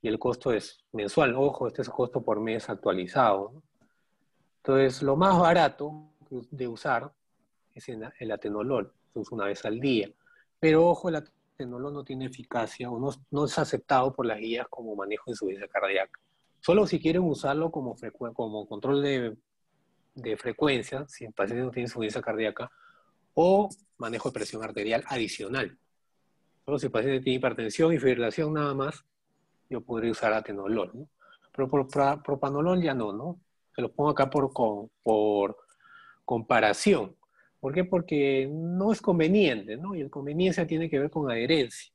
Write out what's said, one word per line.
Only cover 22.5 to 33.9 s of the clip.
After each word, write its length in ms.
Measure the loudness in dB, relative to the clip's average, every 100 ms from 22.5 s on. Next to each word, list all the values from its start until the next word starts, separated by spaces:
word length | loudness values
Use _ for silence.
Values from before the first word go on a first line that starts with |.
| -2 -12 _ -20 _ _ _ _ 2
o 340 | 4 4 2 -4 _ _
manejo 320 | -8 -4 -4
de 40 |
presión 300 | -4 -6 -6
arterial 400 | -8 -6 -2 -2 -2
adicional. 680 | -2 -2 -4 -6 -4 -6 -8 _ _ _ _ _ _ _ _ -4
Solo 140 | -2
si 80 | -2
el 40 |
paciente 280 | 0 0 0
tiene 180 | 0 0
hipertensión 560 | 0 -2 -6 2 4
y 60 | 4
fibrilación 540 | 4 4 0 0 -2
nada 200 | 0 -2
más, 320 | -2 -4 -6 _ _ _ _ _ _ _
yo 120 | -10
podría 300 | -6 -2 -2
usar 220 | 0 0
atenolol, 580 | 0 -2 -8 -4 -2 -2
¿no? 140 | -8 -18 _ _ -20 _ -4
Pero 120 | 0
por 200 | 0 0
pra-, 360 | 2 2 2
propanolol 580 | -2 -2 0 0 2 2
ya 140 | 2 0
no, 180 | -2
¿no? 260 | -6 -8 -10 _ _ _ -6
Se 60 |
los 100 | -6